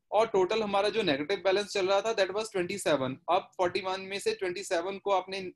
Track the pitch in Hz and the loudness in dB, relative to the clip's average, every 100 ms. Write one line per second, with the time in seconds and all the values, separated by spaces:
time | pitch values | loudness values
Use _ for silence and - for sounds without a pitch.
0 | - 202 220 196 180 220 208 196 208 208 | -2 2 4 4 2 2 0 0 0 0
1 | 190 139 151 196 190 196 202 202 190 196 | 0 0 0 0 2 2 0 -2 2 2
2 | 220 208 190 196 220 190 175 202 180 147 | 2 0 0 0 -4 -4 -4 -2 0 2
3 | 127 131 - 180 - - 175 202 190 190 | 0 -4 0 0 0 -2 0 0 -4 -6
4 | 190 196 220 214 185 180 185 185 180 196 | -6 -4 -2 -2 -4 -4 -2 -2 -2 -4
5 | 202 190 190 196 185 | 0 0 0 -8 -8